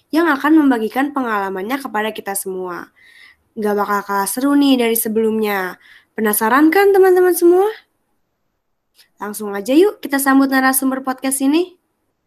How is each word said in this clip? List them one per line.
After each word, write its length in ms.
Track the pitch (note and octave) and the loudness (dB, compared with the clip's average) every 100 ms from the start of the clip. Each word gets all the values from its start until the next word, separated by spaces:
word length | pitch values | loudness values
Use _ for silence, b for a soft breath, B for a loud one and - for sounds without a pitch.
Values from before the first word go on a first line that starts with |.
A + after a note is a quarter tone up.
| b | b
yang 220 | D#4 E4+ | -2 0
akan 340 | C#4 D4+ D#4+ | 0 2 4
membagikan 460 | C#4 A#3 G#3+ B3+ C#4+ | 4 0 -2 -4 -4
pengalamannya 680 | C#4 A#3+ G#3 G3 F#3+ G#3 C4+ | -4 -4 -4 -4 -6 -6 -8
kepada 320 | B3+ G#3+ G#3+ | -6 -6 -6
kita 240 | G#3+ G3+ | -8 -10
semua. 560 | G3 F#3+ F#3 F#3 E3+ - b b b b b _ | -8 -8 -8 -10 -12 -16 b b b b b _
Nggak 220 | A3+ G#3 G#3 | -6 -2 -2
bakal 220 | G3+ G3+ G3 | -2 -4 -2
kalah 180 | G3+ | -4
seru 300 | G3 B3+ C#4 C#4+ | -4 -2 0 2
nih 240 | C#4 B3 | 2 2
dari 160 | A3+ A3+ | 0 -2
sebelumnya. 800 | A3+ A3 A3 A3 G#3 G3 F3+ - b b b - | -2 -2 0 -2 -2 -4 -6 -12 b b b -4
Penasaran 560 | G#3+ G#3+ A3+ C4+ D#4 | -2 0 2 4 4
kan 160 | G4 G4+ | 4 4
teman-teman 460 | G4 F#4+ F4+ F4+ | 4 4 4 2
semua? 340 | F4 F4 F4+ G#4 - _ _ _ _ _ _ _ _ _ _ _ _ b - | 4 4 4 2 -4 _ _ _ _ _ _ _ _ _ _ _ _ b -14
Langsung 320 | G3+ G#3 G#3 | -12 -10 -10
aja 220 | G3+ G3+ D4+ | -8 0 4
yuk 240 | G#4 - | 4 0
kita 160 | - C#4 | -6 -2
sambut 320 | C#4 C4+ C4+ | 2 2 4
narasumber 560 | C4 C4 C4 C4+ C4 | 2 2 0 -2 -4
podcast 380 | C4+ B3+ C4+ C4 | -6 -6 -6 -2
ini. 340 | C4+ D#4+ F#4 _ _ _ _ _ | 0 0 -2 _ _ _ _ _